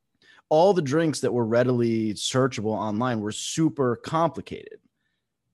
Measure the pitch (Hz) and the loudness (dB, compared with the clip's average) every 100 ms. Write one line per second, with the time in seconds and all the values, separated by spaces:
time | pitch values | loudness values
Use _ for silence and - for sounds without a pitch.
0 | _ _ _ _ - 156 185 180 143 160 | _ _ _ _ 0 4 4 4 2 0
1 | 165 127 123 117 113 117 123 123 117 113 | 0 0 -2 0 2 2 2 2 2 0
2 | 110 101 - 131 131 123 104 104 107 104 | -2 -4 -2 0 0 0 -4 -2 -2 -2
3 | 127 113 104 107 - - 160 - 127 117 | -2 -2 -4 -6 -8 -2 0 2 0 -2
4 | - 165 165 - - - - - _ _ | -4 -2 -2 -2 -12 -14 -14 -20 _ _
5 | _ _ _ _ _ | _ _ _ _ _